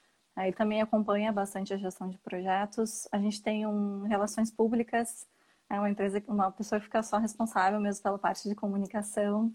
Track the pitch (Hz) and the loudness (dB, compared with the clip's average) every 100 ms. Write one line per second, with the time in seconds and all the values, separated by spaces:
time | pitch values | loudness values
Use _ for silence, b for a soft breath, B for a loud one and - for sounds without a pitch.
0 | _ _ _ - 190 190 214 214 220 214 | _ _ _ -4 -2 0 0 2 2 2
1 | 208 208 214 202 196 196 196 196 190 185 | 2 2 2 0 -2 -4 -4 -4 -4 -6
2 | 185 185 - 185 190 190 208 226 220 - | -8 -8 -8 -4 0 0 0 -2 -2 -4
3 | - 202 208 208 - 214 214 208 202 196 | -4 0 0 0 -2 -2 0 0 0 -2
4 | 208 202 202 220 220 - 226 233 233 233 | 0 0 0 0 -2 2 2 2 0 0
5 | 233 - - _ _ _ - 202 208 202 | -2 -6 -18 _ _ _ -6 0 0 2
6 | 196 202 208 208 190 - 208 208 208 226 | 0 0 0 2 2 0 -2 -2 0 -2
7 | 220 214 220 - 226 202 185 208 202 196 | 0 0 0 0 0 4 4 4 0 0
8 | 202 196 185 190 202 202 208 196 196 208 | -2 0 0 -2 -4 -2 0 0 -2 -4
9 | 208 - 202 208 226 | -4 0 2 2 0